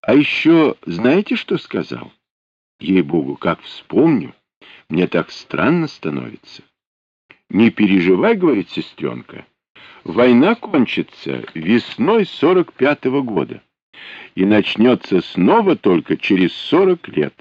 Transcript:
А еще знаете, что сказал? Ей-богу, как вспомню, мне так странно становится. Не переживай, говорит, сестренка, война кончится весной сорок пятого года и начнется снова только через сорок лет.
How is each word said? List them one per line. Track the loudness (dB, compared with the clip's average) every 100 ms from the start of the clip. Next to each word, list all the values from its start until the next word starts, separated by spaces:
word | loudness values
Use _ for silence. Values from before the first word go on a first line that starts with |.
А | 2
еще | 2 2 0 2 4 4 -2 -10
знаете, | -4 0 0 0 -6
что | -4 -8
сказал? | -6 -8 -8 -10 -14 _ _ _ _ _ _ _
Ей-богу, | 0 0 2 -2 -4 -6
как | -4 -6
вспомню, | -10 -20 _ 2 2 2 -2 -16 _ _ -20 -20 _
мне | -2 0
так | -2 -6
странно | -12 -10 -2 0 0 -2
становится. | -8 -8 -8 -10 -16 _ -20 _ _ _ _ _ _ _ -20 _
Не | 2 2
переживай, | 2 2 2 4 2 2 2
говорит, | 0 0 -4
сестренка, | -10 -12 -10 -10 -10 -16 -20 -20 _ _ _ -20 -20
война | -6 2 4 6 4 0
кончится | -2 -2 0 -2 -8 -10 -10 -10 -10
весной | -10 0 0 -2 -4 0 0 0
сорок | 0 2 2 0
пятого | -2 -2 0 -2 -4
года | -4 -4 -6 -10 _ _ _ -20 -20 -20 -16 -2
и |
начнется | 2 2 0 2 2 2 0 -2
снова | -2 0 2 4 2 0
только | 2 0 0 -6
через | 0 0 0
сорок | -2 -2 2 2 0 -4
лет. | -6 -6 _